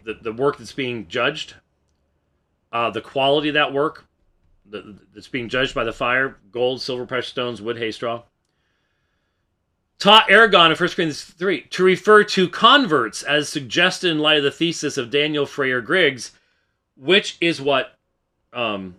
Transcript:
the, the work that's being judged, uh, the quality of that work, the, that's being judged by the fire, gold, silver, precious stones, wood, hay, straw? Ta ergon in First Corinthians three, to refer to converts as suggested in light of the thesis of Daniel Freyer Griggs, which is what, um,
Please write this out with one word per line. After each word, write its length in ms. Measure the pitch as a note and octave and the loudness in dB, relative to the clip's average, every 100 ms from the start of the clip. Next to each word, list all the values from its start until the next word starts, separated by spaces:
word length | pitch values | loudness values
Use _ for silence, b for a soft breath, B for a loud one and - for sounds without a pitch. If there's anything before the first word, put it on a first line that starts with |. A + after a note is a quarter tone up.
the, 100 | A2 | -12
the 180 | G#2+ A2+ | -10 -8
work 260 | A2+ C#3+ C#3+ | -2 -2 -4
that's 140 | A2 | -12
being 360 | - B2+ A#2+ F2 | -8 -8 -8 -8
judged, 460 | B2 B2+ D#3 - - _ _ _ _ _ _ _ _ _ _ _ | -4 -2 -4 -14 -18 _ _ _ _ _ _ _ _ _ _ _
uh, 180 | A#2 A#2 | -4 -4
the 100 | A2 | -4
quality 480 | - C3+ C3+ D3 D3+ | -6 -2 2 2 0
of 60 | |
that 180 | D3 C#3 | -4 -4
work, 340 | C#3 D3+ - _ _ _ _ _ _ G2+ | -2 -4 -6 _ _ _ _ _ _ _
the, 280 | G#2 G2 F#2+ _ | -18 -16 -20 _
that's 140 | G#2+ - | -20 -12
being 200 | C3 A2+ | -10 -6
judged 260 | B2+ C3 | -4 -4
by 100 | C3+ | -4
the 80 | A2+ | -6
fire, 460 | A2 B2 B2+ C3+ - G2+ | -4 -2 -2 -2 -8 _
gold, 280 | A#2+ B2 B2+ | -4 -4 -4
silver, 260 | - B2 A#2+ | -8 -8 -6
precious 240 | B2+ - | -8 -6
stones, 300 | - B2 A2+ | -6 -6 -6
wood, 160 | G#2+ A#2 | -8 -6
hay, 140 | A2+ | -6
straw? 320 | G#2+ A#2+ A#2 - _ _ _ _ _ _ _ _ _ _ _ _ _ _ _ _ - | -6 -8 -8 -12 _ _ _ _ _ _ _ _ _ _ _ _ _ _ _ _ 0
Ta 260 | G3 A3 - | 6 8 8
ergon 400 | G3+ A3+ F#3 E3 | 6 8 6 6
in 60 | D#3 | 4
First 200 | F3 - | -2 -2
Corinthians 280 | E3 C#3 | -4 -4
three, 380 | - - F#3+ D3 | -14 -8 -4 -4
to 220 | - - | -6 0
refer 400 | F#3 F3+ G#3 G#3+ | 2 2 6 6
to 240 | G#3 - F3 | 6 0 0
converts 760 | - A3+ C#4+ A3+ D3 A2 - | 2 4 6 4 0 -2 -6
as 260 | C3+ D3 C#3+ | -2 -2 -2
suggested 640 | D#3 B2+ C#3 F3+ - F3+ | -8 -4 0 0 0 -4
in 80 | D#3 | 0
light 180 | D3+ D3+ | 2 2
of 60 | |
the 60 | C#3 | 0
thesis 460 | - E3+ D#3 D3 C3+ | -2 -4 -4 -6 -6
of 140 | A#2+ | -4
Daniel 340 | C#3 D3+ D3 | -2 -2 -2
Freyer 360 | C#3 - C3 B2+ | -4 -4 -2 -2
Griggs, 520 | A2+ F#3 D3+ B2+ - _ _ _ _ _ _ _ | -2 0 0 -2 -14 _ _ _ _ _ _ _
which 400 | C3 G3 - - | 0 0 0 -4
is 200 | E3+ C#3 | -4 -2
what, 380 | C#3 C3 - _ _ _ _ _ _ | 0 -2 -2 _ _ _ _ _ _
um, 420 | A#2+ A#2 G2+ F#2+ | -8 -6 -6 -10